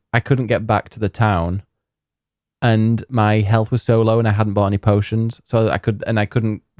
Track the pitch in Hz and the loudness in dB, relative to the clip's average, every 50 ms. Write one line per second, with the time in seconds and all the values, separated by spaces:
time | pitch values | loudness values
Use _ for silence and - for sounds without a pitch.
0 | _ _ - 123 - - 139 123 127 110 120 - 110 110 110 101 - - - 113 | _ _ -2 -2 0 0 0 0 0 -2 -2 -2 -2 0 -2 -2 -2 -6 -10 -6
1 | 110 98 - - 117 107 101 87 85 85 90 101 - _ _ _ _ _ _ _ | -6 -6 -2 0 0 0 0 0 -2 -2 -4 -6 -8 _ _ _ _ _ _ _
2 | _ _ _ _ _ _ _ _ _ _ _ - - 120 113 110 110 113 117 110 | _ _ _ _ _ _ _ _ _ _ _ -2 0 2 2 4 2 2 0 -2
3 | - - 131 117 107 104 107 110 104 98 113 113 110 - 127 120 - - 117 113 | -4 -4 -2 0 2 2 2 2 2 2 2 0 0 0 -2 -4 0 2 2 2
4 | 113 110 113 117 117 113 104 104 113 107 98 104 101 98 101 95 - 110 101 104 | 4 2 2 2 2 0 0 0 0 0 0 0 0 0 0 0 0 2 2 2
5 | 101 - 110 113 113 117 120 - _ - - 113 110 104 71 104 - 117 104 104 | 0 -2 -2 -2 -2 -4 -6 -10 _ -4 -2 0 0 0 -2 -2 -2 -4 -4 -4
6 | - - 113 107 104 - - 123 110 110 107 - _ _ _ | -4 -4 -2 -2 -2 -2 -2 -2 -2 -2 -4 -6 _ _ _